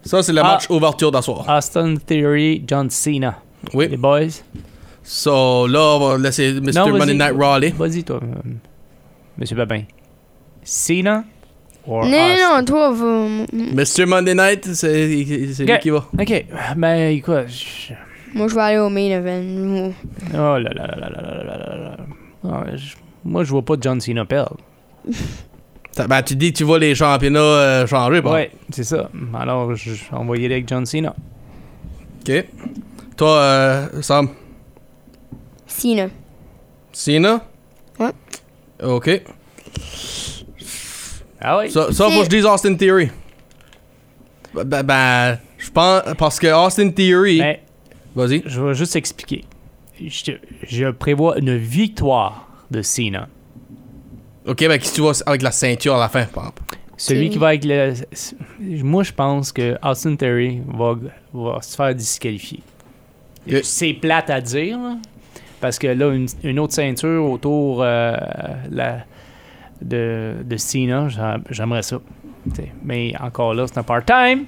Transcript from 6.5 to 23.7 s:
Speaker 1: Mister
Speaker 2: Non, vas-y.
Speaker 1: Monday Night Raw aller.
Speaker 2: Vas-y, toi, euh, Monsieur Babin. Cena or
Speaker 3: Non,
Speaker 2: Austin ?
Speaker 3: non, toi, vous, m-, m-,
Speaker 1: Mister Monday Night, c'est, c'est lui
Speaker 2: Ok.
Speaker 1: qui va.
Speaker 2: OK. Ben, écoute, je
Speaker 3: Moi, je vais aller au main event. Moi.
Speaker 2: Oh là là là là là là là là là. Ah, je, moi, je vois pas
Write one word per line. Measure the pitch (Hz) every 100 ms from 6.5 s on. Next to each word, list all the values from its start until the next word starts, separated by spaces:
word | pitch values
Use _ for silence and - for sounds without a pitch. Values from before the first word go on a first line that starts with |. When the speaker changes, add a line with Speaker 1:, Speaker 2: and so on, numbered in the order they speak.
| 135
Speaker 1:
Mister | 135 165
Speaker 2:
Non, | 196
vas-y. | -
Speaker 1:
Monday | 143
Night | 143 143
Raw | 131 143
aller. | 139 151
Speaker 2:
Vas-y, | 170 165 170
toi, | 170 127
euh, | 117 127 123 117 - - - - - _ - -
Monsieur | 113 117
Babin. | 113 110 107 - _ _ _ _ - -
Cena | - - - 180 190 214 220 - - _ - - -
or | 113 240
Speaker 3:
Non, | 294 349
Speaker 2:
Austin ? | 370 359 285
Speaker 3:
non, | 254
toi, | 302 294
vous, | 233 233
m-, | 226 214 214 220
m-, | 226 226 131
Speaker 1:
Mister | 127 - 180
Monday | 185 180
Night, | 180 190 202 190
c'est, | 165 160 156 156 151 143 143 135
c'est | 135 135
lui |
Speaker 2:
Ok. | 233
Speaker 1:
qui | 156
va. | 151 - 175
Speaker 2:
OK. | 208 208 - - 117 147
Ben, | 165 165 160
écoute, | 151 139 156 123
je | 123 - - - 113 - - -
Speaker 3:
Moi, | 220 214
je | 226
vais |
aller | 214 214
au | 208
main | 196 196
event. | 185 180 180
Moi. | 185 190 190 196 185 185 - - 175
Speaker 2:
Oh | 151 147 135
là |
là | 113 - -
là | -
là | -
là | -
là | - -
là | - -
là | - -
là. | - - - 139 - - -
Ah, | - - 139
je, | 139 - - - 170
moi, | 170
je | 151
vois | 135
pas | 120